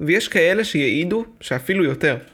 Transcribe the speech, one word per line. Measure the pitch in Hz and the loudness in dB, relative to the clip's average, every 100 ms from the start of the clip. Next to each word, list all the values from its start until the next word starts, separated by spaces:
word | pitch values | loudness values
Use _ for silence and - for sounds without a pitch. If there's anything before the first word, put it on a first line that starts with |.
ויש | 151 190 - | 0 0 0
כאלה | 143 170 202 | 2 4 2
שיעידו | 208 151 135 127 175 220 226 - | 0 0 0 0 0 -2 -6 -12
שאפילו | - 127 127 190 | -6 -4 -2 0
יותר. | 160 127 156 123 - | 0 0 -2 -2 -8